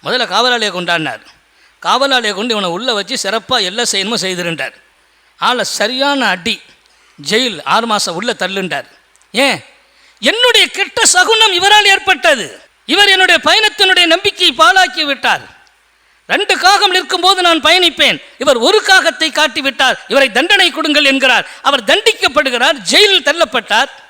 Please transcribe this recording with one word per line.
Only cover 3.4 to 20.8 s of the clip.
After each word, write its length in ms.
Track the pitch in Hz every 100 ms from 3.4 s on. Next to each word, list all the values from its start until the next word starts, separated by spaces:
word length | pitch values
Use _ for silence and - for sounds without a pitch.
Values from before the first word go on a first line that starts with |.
| - 254
எல்லா 200 | 185 208
செய்யணுமோ 320 | 233 196 190
செய்திருந்தார். 600 | 226 185 180 175 160 135 - _ _ _ _ _ _
ஆளை 260 | 190 247
சரியான 640 | 202 - 208 254 277 277 226
அடி, 360 | 180 175 196 - _ _ _ _ _
ஜெயில் 460 | 143 214 254 175
ஆறு 240 | 139 190 226
மாசம் 280 | 208 190
உள்ள 180 | 170 226
தள்ளுண்டார். 520 | 220 185 196 185 147 - _ _ _ _
ஏன்? 320 | 208 269 180 - _ _ _ _ _
"என்னுடைய 460 | 240 427 494 440 370
கெட்ட 400 | - 370 - 453
சகுனம் 460 | 359 370 440 440
இவரால் 320 | 349 392 415
ஏற்பட்டது, 760 | 403 392 392 330 349 269 156 98 - _ -
இவர் 220 | 330 403
என்னுடைய 320 | 381 370 330
பயணத்தினுடைய 600 | 294 381 427 415 381 370 339
நம்பிக்கையை 500 | 330 403 - 359 247
பாழாக்கி 440 | 320 381 359 359
விட்டார். 520 | 302 269 247 175 - - _ _ _ _ _ _ _
ரெண்டு 320 | 294 403 381
காகம் 320 | 359 403 403
நிற்கும் 300 | 359 302 359
போது 220 | 359 392
நான் 180 | 349 330
பயணிப்பேன், 640 | 269 359 349 - 285 160 - _
இவர் 180 | 269 247
ஒரு 260 | 254 415 381
காகத்தை 460 | 381 330 294 311
காட்டி 280 | 302 302 -
விட்டார், 440 | 277 - 262 208 -
இவரை 220 | 247 269
தண்டனை 400 | 208 330 403 359
கொடுங்கள்" 340 | 277